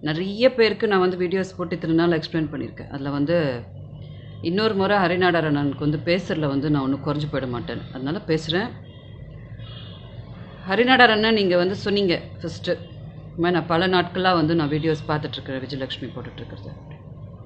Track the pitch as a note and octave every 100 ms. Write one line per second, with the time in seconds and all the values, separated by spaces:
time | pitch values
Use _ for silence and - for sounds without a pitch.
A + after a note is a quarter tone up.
0 | D3+ D#3 F#3+ G3+ B3+ B3+ A3 G3+ A3+ G3
1 | F#3 F3+ F3+ F#3+ F#3 - F3 F3 E3 E3
2 | E3+ D#3+ D#3+ E3 D3+ C#3+ A#2 - - C#3
3 | C#3 C#3+ C#3+ F3 D3 A#2+ - - - -
4 | - - - - E3+ F#3 A3 F#3+ F#3+ G#3
5 | F3 F3+ F3+ E3 D#3 C#3+ C#3+ C#3 D3+ D#3
6 | - F3+ F3 E3+ D3+ C#3 D3+ D3 C3 C3+
7 | D3+ D3 D3+ C#3 B2+ A#2+ A2+ A#2 - B2
8 | C3+ F#3 F3+ D#3 D#3+ F3 A3+ - - -
9 | - - - - - - - - - -
10 | - - - - - - F#3+ G3 B3 C4
11 | A#3+ G#3+ A3 A3 G3 F3 F3+ G3+ G#3+ G3+
12 | G3 D#3+ - - E3 - - E3+ - -
13 | - - - - F3 F3 - E3+ F#3 F#3
14 | F3 F#3 F#3 F3+ D#3 E3+ D3 D3+ D#3+ D3+
15 | - D3+ D3+ - - C3 B2+ C3+ C3 -
16 | B2+ B2 A#2+ A#2+ A#2 - G#2+ - - -
17 | - - - -